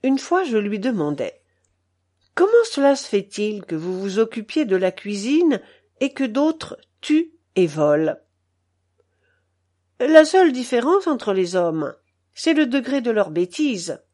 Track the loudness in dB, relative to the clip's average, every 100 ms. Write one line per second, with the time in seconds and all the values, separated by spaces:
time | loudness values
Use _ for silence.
0 | 0 -2 0 -2 0 -2 -2 -4 -2 -2
1 | -2 -4 -6 -10 _ _ _ _ _ _
2 | _ _ _ 0 4 4 2 2 2 2
3 | -2 -4 -4 -4 -4 -4 -8 -6 -6 -6
4 | -4 0 -2 -2 -6 -4 0 0 0 -4
5 | -10 -6 0 2 2 0 -6 _ _ _
6 | -4 -2 -4 0 0 -2 -12 -16 _ _
7 | 0 0 0 _ _ 0 0 2 2 2
8 | 0 -4 _ _ _ _ _ _ _ _
9 | _ _ _ _ _ _ _ _ _ _
10 | 6 6 6 4 4 2 -2 -2 2 0
11 | 0 -4 -2 -2 0 0 -2 -2 -6 -10
12 | _ _ _ -4 0 2 2 -2 -2 -4
13 | 0 0 0 -2 -4 -2 -4 -2 -8 -12
14 | _